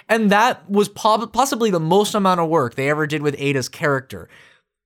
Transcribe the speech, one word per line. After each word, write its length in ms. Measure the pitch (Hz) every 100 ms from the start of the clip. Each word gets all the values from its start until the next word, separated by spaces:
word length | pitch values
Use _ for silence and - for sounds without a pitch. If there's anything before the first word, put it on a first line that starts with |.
| -
and 220 | 226 214
that 400 | 202 247 - -
was 180 | 202 202
po-, 380 | - 214 214 226
possibly 440 | 226 269 233 226
the 80 | 175
most 360 | 160 196 208
amount 260 | 214 190 180
of 80 | 165
work 260 | 165 120 -
they 120 | 135
ever 180 | 151 151
did 140 | 151
with 160 | 147 135
Ada's 300 | 143 135 123
character. 600 | - 160 135 131 95 - - - _ _ _